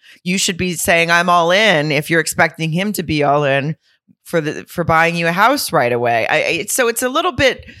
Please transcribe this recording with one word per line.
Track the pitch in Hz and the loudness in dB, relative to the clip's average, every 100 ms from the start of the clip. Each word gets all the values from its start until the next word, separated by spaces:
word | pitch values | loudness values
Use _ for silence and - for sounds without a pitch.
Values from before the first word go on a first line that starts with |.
| - - | -16 -12
you | 175 185 | -4 -2
should | - 170 | -2 -4
be | 185 | -4
saying, | 165 - 170 170 | -4 0 2 4
"I'm | 170 175 | 2 4
all | 175 170 | 2 4
in," | 190 220 160 151 | 2 4 2 2
if | 143 151 | 0 0
you're | 165 | -2
expecting | 156 - 165 - 160 | 0 0 -2 -2 -4
him | 165 208 | -2 -4
to | 196 | -4
be | 151 156 | -4 0
all | 143 147 | 2 2
in | 143 139 143 160 _ _ _ _ | 2 0 -2 -8 _ _ _ _
for | - 170 | -6 -4
the, | 151 90 - | -2 -6 -10
for | - | -6
buying | 170 160 165 170 | 0 2 2 0
you | 170 | -2
a | |
house | 175 226 285 - | 2 2 0 0
right | 160 120 | 0 2
away. | 120 120 117 - | 0 0 0 0
I, | 151 | 0
I, | - 160 - | 0 -4 -4
so | - 233 | -2 -2
it's | 233 | -2
a | 254 | -2
little | 285 359 | -2 -4
bit, | 254 269 - - - | 0 0 -2 -10 -20